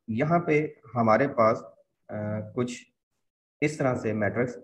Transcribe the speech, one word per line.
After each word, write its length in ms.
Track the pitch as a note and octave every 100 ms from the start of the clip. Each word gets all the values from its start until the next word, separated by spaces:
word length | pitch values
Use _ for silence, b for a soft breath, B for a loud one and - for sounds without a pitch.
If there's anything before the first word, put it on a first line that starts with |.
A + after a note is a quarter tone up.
| -
यहाँ 280 | A2 D#3 E3+ E3+
पे 120 | D3+ D3+ - -
हमारे 320 | A#2+ A2+ A2 C#3 B2
पास, 220 | A2 A#2 - - _ _ -
अ, 440 | G#2+ G#2+ G#2+ G#2+
कुछ 220 | B2+ B2 - - _ _ _ _ _ _ -
इस 160 | D3 D3+
तरह 160 | C3+
से 180 | A#2+ A2+
matrix 440 | G#2+ G2 G#2 C3 -